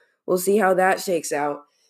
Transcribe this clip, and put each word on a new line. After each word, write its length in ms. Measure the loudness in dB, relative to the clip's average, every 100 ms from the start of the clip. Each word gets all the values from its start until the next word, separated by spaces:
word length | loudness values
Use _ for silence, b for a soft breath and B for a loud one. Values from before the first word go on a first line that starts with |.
| b b -4
we'll 120 | -2
see 220 | 2 2
how 140 | 2 4
that 260 | 2 0
shakes 320 | -2 -4 -4
out. 300 | -4 -4 -6 -12 _ _